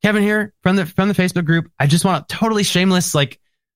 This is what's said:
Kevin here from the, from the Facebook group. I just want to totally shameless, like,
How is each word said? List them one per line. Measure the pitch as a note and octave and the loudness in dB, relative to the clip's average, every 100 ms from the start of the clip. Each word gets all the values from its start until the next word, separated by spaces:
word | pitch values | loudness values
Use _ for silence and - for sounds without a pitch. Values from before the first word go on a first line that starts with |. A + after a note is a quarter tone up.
Kevin | G#3 G#3 | -2 0
here | G3+ G#3+ G#3 _ | 0 -2 -4 _
from | F#3 G3 | -2 0
the, | E3+ | -2
from | - G3 | -2 0
the | F#3+ | 0
Facebook | F#3 F#3 D#3+ | -2 -2 0
group. | E3 D#3+ - | 0 -2 -2
I | C#3 | 0
just | E3 G3+ | 2 2
want | D#3+ - | -2 -6
to | - | -4
totally | A3 G#3+ | -2 0
shameless, | G3 F3+ F#3 F3+ - D3+ | 0 0 2 2 0 -2
like, | C3+ - _ _ _ | -2 -6 _ _ _